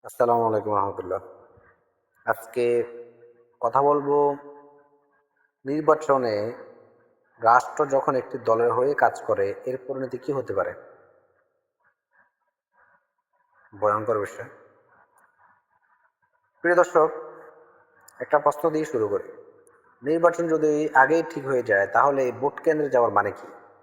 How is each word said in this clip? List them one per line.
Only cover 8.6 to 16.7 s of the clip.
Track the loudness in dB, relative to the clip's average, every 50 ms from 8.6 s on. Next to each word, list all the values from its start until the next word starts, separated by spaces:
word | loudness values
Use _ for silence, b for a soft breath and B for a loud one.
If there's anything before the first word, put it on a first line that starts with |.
| 2 2 2
হয়ে | 2 0 0 2
কাজ | 2 2 2 2 -2 -4
করে | -2 -2 0 0 -4 -4 -8 -8
এর | -8 -8 -8 -8
পরিণতি | -10 -8 -8 -8 -8 -10 -10
কি | -8 -6 -6
হতে | -6 -4 -4 -2
পারে? | -2 -2 -4 -6 -12 -18 -20 -20 _ _ _ _ _ _ _ _ _ _ _ _ _ _ _ _ _ _ _ _ _ _ _ _ _ _ _ _ _ _ _ _ _ _ _ _ _ _ _ _ _ _ _ _ _ _ _ _ _ _ _ _ _ _ _ -10 -2
ভয়ঙ্কর | 0 0 0 0 -2 -2 -2 -2
বিষয়। | -4 -6 -10 -14 -16 -18 -18 -20 _ _ _ _ _ _ _ _ _ _ _ _ _ _ _ _ _ _ _ _ _ _ _ _ _ _ _ _ _ _ _ _ _ _ _ _ _ _ _ _
প্রিয় | -2 0